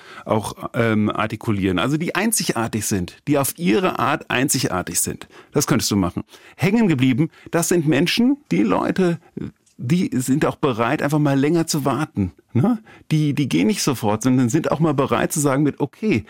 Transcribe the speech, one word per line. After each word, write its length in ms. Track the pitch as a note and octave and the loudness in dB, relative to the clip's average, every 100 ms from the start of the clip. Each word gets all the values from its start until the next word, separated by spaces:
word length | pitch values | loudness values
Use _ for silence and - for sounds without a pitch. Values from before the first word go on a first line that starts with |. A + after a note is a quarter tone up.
| - - | -20 -16
auch, 460 | - A2 - - - | -2 -2 -2 -10 -6
ähm, 360 | - A2+ G#2+ G#2 | -2 2 2 0
artikulieren. 680 | - G#2+ A2 - G2+ F#2+ F2 | 0 -4 -4 -4 0 0 0
Also 180 | A#2 D3+ | 0 -2
die 200 | E3+ - | -2 -2
einzigartig 680 | A3 - F#3 A#2 A2 A2+ - | -2 0 -2 -2 -2 -4 -2
sind, 320 | G2+ F2 - - | -2 -4 -8 -2
die 100 | C#3+ | 0
auf 180 | C3+ - | 0 -2
ihre 440 | F3 G#3+ F#3 - | 0 0 0 0
Art 300 | A#2+ D3+ - | -2 -2 -2
einzigartig 680 | A#2+ C3+ C3 C#3 F2+ E2+ F2+ | -2 0 0 -2 -4 -4 -4
sind. 280 | - - - - - | -4 -6 -14 -20 -4
Das 160 | D3 - | -2 0
könntest 220 | B2 - | 0 2
du 40 | G#2 | 0
machen. 280 | F2+ G2+ - - - - | 0 -4 -10 -18 -20 -2
Hängen 320 | F#3 A#3 G#3+ | 2 4 2
geblieben, 420 | C#3 C3 B2 D#3+ - - | 4 2 2 0 -4 -4
das 160 | E3+ E3+ | -2 2
sind 180 | F3+ D3+ | 2 2
Menschen, 500 | C#3 F3 - B3 C#4+ - | 2 2 2 2 0 -2
die 140 | F3 | 0
Leute, 540 | G#3+ - - F#3+ F3+ E3+ - - - - _ - | 2 0 0 0 0 0 -8 -12 -12 -14 _ -10
die 320 | B2 F3 - | -2 0 0
sind 320 | B2 C3 C3+ D3 | -2 0 0 0
auch 80 | |
bereit, 480 | - D3+ A2 A#2 D3 | 0 -2 0 0 0
einfach 160 | C#3+ D3+ | 0 0
mal 180 | D3 C3+ | 2 2
länger 300 | D3 E3+ D#3+ | 2 2 0
zu 180 | D#3+ | -2
warten, 460 | C#3 C3 D3+ - F#2 - _ | -2 -2 -4 -2 -4 -6 _
ne? 260 | A#2 F#3 A#3 - - - | 0 2 0 -6 -20 -2
Die, 240 | D#3 D3+ | 0 0
die 140 | C#3 C3+ | 0 0
gehen 180 | - G#3+ | 2 2
nicht 160 | G3+ | 0
sofort, 400 | - B2+ G#2+ G#2+ | -2 -2 -2 0
sondern 260 | C3 B2+ B2 | 2 2 2
sind 220 | D3+ - | 0 0
auch 80 | - | 0
mal 160 | D#3+ | 0
bereit 380 | C#3 C3+ A#2+ F3 | 0 0 0 0
zu 80 | D#3 | 0
sagen 240 | C#3+ C3 | 0 2
mit, 160 | D3 - | 0 0
„Okay, 440 | C#3+ - G#3+ B2 | -6 -4 -2 -2